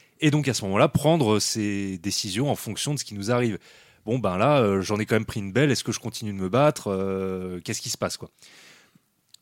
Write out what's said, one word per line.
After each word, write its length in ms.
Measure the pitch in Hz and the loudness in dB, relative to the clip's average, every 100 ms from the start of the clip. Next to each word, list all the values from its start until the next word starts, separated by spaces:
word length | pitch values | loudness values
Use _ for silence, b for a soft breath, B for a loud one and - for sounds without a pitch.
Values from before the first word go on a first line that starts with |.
| B B | B B
et 100 | 156 | 2
donc 180 | 151 135 | 2 0
à 60 | |
ce 100 | 113 | -2
moment-là, 240 | 98 98 156 | 0 4 4
prendre 520 | - 151 165 113 107 | 4 4 4 4 4
ses 580 | - 113 104 101 98 92 | 2 -2 -2 -4 -6 -4
décisions 520 | 95 - 104 95 143 | -4 -4 -4 -2 -2
en 60 | 101 | -2
fonction 380 | 113 92 143 | -6 -6 -4
de 40 | 147 | -6
ce 60 | |
qui 100 | - | -6
nous 160 | 104 101 | -8 -2
arrive. 280 | 123 123 95 B B B B 107 | 0 0 -2 B B B B -4
Bon, 120 | 123 | -2
ben 200 | 101 90 | 0 2
là, 240 | 127 143 | 4 4
euh, 180 | 107 98 | 4 2
j'en 180 | 92 104 | 0 -2
ai 60 | |
quand 120 | 110 110 | 2 0
même 100 | 110 | 0
pris 140 | 110 | -6
une 120 | 98 | -2
belle, 180 | 107 147 | 2 2
est-ce 140 | 113 | 2
que 80 | - | -2
je 80 | 107 | -6
continue 320 | 113 - 107 | -8 -8 -6
de 60 | 98 | -4
me 100 | 92 | 0
battre ? 380 | 117 151 - 104 | 4 4 2 -2
Euh, 720 | 95 95 95 95 92 92 90 | -2 -2 -2 -4 -4 -6 -8
qu'est-ce 220 | - 107 | -6 -6
qui 80 | 117 | -6
se 80 | - | -4
passe, 180 | 92 - | -4 -4
quoi ? 140 | - _ B B B B B B _ _ _ - | -12 _ B B B B B B _ _ _ -12